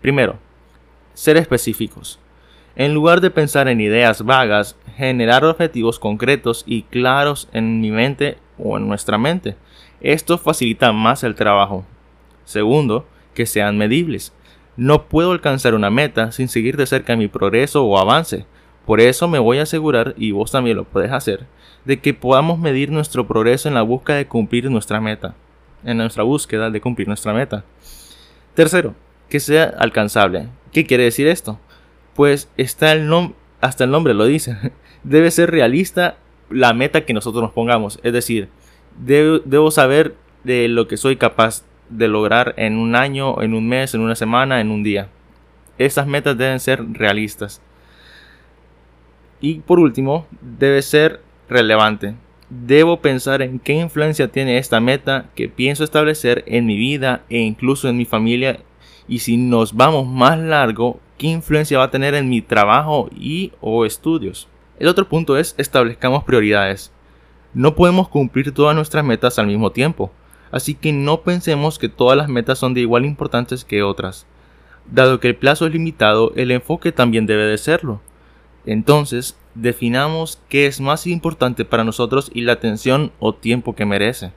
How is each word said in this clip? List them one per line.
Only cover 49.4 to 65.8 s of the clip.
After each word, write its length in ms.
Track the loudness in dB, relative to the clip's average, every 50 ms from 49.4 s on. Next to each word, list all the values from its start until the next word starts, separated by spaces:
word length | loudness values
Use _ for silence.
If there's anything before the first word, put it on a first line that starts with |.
Y 140 | -4 -4 -4 -6
por 180 | 0 2 4 6
último, 480 | 6 4 2 0 -2 -2 -2 -4 -4 _ -20 -20
debe 440 | -20 -20 -4 0 2 2 2 2 0
ser 380 | 2 2 4 4 2 0 -4 _ _ _ _ _ _
relevante. 640 | 2 2 4 4 4 4 4 2 2 -2 -8 -10 -10 -12 _ _ _ _ _ _
Debo 520 | -18 -14 0 4 6 6 6 6 2 0
pensar 400 | 0 -2 -2 -2 -2 -2 -2 -2
en 180 | -2 -4 -8 -8
qué 140 | _ -2 -2
influencia 540 | -2 -2 -4 -4 -2 -2 -2 0 -2 -2
tiene 300 | -2 -2 -4 -2 0 0
esta 220 | -2 0 0 0 0
meta 460 | 2 2 0 -2 -2 -4 -4 -4 -6 -10 _
que 140 | -8 -8 -8
pienso 340 | -4 -2 -2 -2 0 -2 -4
establecer 600 | 0 0 0 2 2 0 0 0 0 0 0 -2
en 200 | -2 -2 0 0
mi 120 | 0 0
vida 460 | 0 -2 -2 -2 -2 -2 -2 -2 -4 -6 _
e 100 | -2 -2
incluso 500 | -2 -2 -4 -2 -2 -2 0 0 -2 -2
en 80 | -2
mi 80 | -2 -2
familia. 540 | -2 -2 -2 0 0 0 0 -2 -4 -4 -6 -12 _ _ _ _ -20 _ _ _
Y 120 | -8 -8 -6
si 180 | -2 0 0
nos 360 | 0 2 2 2 2 0 0 2
vamos 340 | 2 2 4 4 0 -2
más 300 | -2 0 2 4 4 4
largo, 640 | 2 -2 0 0 2 2 0 0 0 -2 -2 -2 -6 _ _ _
¿qué 100 | _ -4
influencia 520 | -4 -4 -4 -2 0 0 0 2 2 2 2
va 60 | 2
a 60 | 2
tener 220 | 0 -2 -2 -2 -2
en 160 | -2 0 0
mi 120 | 0 -2
trabajo 680 | -2 0 2 2 4 4 4 2 2 0 -2 -4 -4 -6 -10
y 360 | -12 -10 -8 -6 -6 -8 -8 -12 _
o 240 | -6 -2 0 0 0
estudios? 600 | 0 -2 -4 -4 -2 -2 -2 -4 -8 -10 -12 -20 _ _ _ _ _ _ 0
El 80 | 0
otro 220 | 2 2 2 0 0
punto 280 | -2 -4 0 0 0
es 180 | 0 0 -4 -6
establezcamos 680 | -8 -8 -2 0 0